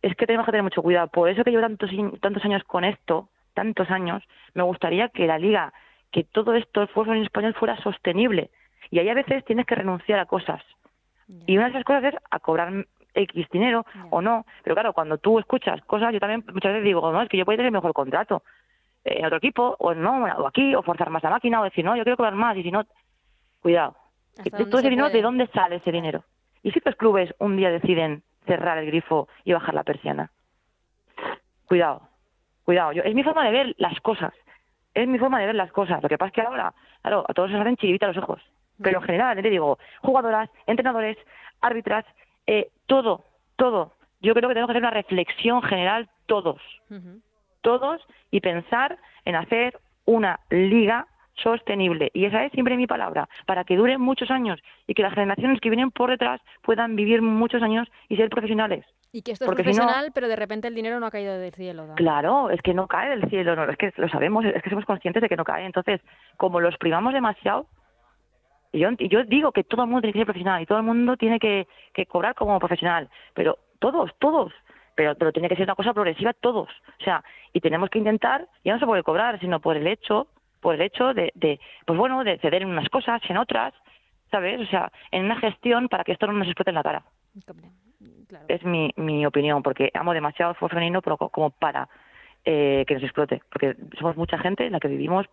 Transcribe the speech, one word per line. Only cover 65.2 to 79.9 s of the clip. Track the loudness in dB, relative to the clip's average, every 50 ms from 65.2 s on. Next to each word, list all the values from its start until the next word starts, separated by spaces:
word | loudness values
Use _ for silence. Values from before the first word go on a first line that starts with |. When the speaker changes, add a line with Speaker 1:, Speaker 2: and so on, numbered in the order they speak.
| 0
Speaker 1:
de | 0
que | 0
no | -2 -2
cae. | -4 -4 -6 -6
Entonces, | -4 -4 -4 -2 0 -2 -4 _ _ -20 _ _ _ _
como | _ 0 2 2 4
los | 2 2 0 2
privamos | -2 0 0 2 0 0 0
demasiado, | 0 0 -2 -4 -2 -2 -2 -2 -2 -4 _ _ _ _ _ _ _ _ _ _ _ _ _ _ _ _ _ _ _ _ _ -2
y | 0
yo, | 2 2 2 0
y | -2 2
yo | 2 2 2
digo | 4 2 2 2 2 0
que | 0 -2
todo | _ -2 -2 0
el | 0
mundo | 0 0 0
tiene | 0 0
que | 0
ser | 0
profesional | -2 -2 -4 -2 -2 -2 -2 0
y |
todo | 0 0 0
el | 2
mundo | 0 2 2 2 2 0
tiene | 0 2 2 2 2
que, | 2 0 0 0 -2 _ -12 -20 -20 _ _
que | -6 -6
cobrar | _ -2 -2 -2 -2 -2
como | -2 0 0 0 0
profesional, | 2 0 -2 0 0 0 0 -2 -4 -6 _ -20 -20 -14 _
pero | -2 0 0 0 -2 _ _ _ _
todos, | -2 0 2 0 -2 -2 -2 _
todos, | 0 2 2 2 0 -2 -6 -18 _ _ -20 -20 _ _ _
pero, | 0 0 0 2
pero | 2 0 0 0
tiene | 0 0 0
que | 0
ser | 0 0
una | -2 -2
cosa | -2 -2 -2 0
progresiva | 0 0 0 -2 0 0 -2 -2
todos. | _ 0 0 0 0 -4 -6 -12 -20 _ -20 -20 _
O | -4
sea, | -2 -2 -2 -4 -8 -20 -20 -20 -4 _
y | 0
tenemos | 0 0 0 0 -2 -2
que | -2 0
intentar, | 0 2 0 2 2 0 0 0 -4 -8 _ _ _
ya | -2 0
no | 0
solo | 2 2
por | 2 2
el | 2
cobrar, | 2 0 2 2 0 -2 -4
sino | -4 -2 -2 -2
por | 0 0 0
el | 0 0
hecho | -2